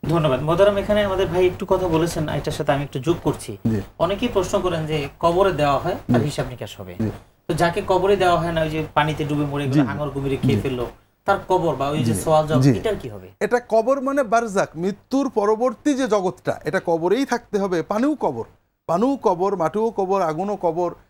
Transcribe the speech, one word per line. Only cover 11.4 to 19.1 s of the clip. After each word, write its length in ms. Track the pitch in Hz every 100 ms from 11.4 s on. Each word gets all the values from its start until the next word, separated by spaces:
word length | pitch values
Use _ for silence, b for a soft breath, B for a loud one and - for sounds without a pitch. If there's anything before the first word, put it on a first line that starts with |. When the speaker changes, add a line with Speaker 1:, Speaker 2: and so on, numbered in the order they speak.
| -
Speaker 1:
কবর 280 | 180 165 131
বা 120 | 139
ওই 160 | 151
যে 100 | 113
Speaker 2:
জি। 80 | 101
Speaker 1:
সোয়াল 240 | 160 156 151
জবাব, 160 | 151
Speaker 2:
জি। 80 | 139
Speaker 1:
এটার 260 | 104 220 202
কি 120 | 131
হবে? 200 | 104 92 _
Speaker 2:
এটা 200 | 202 240 240
কবর 320 | 220 220 277
মানে 220 | 262 277
বারজাক, 460 | 247 226 233 190 151 156
মৃত্যুর 540 | 180 202 _ 269 277
পরবর্তী 640 | - 202 220 247 226 294
যে 140 | 262 254
জগৎটা, 520 | 208 185 - - -
এটা 160 | 156 185 180
কবরেই 380 | 165 175 220 277
থাকতে 320 | 240 - 202
হবে। 240 | 196 175
পানিও 320 | 156 202 269
কবর, 300 | 302 190 120 107 _ _ _ -
পানিও 300 | 170 247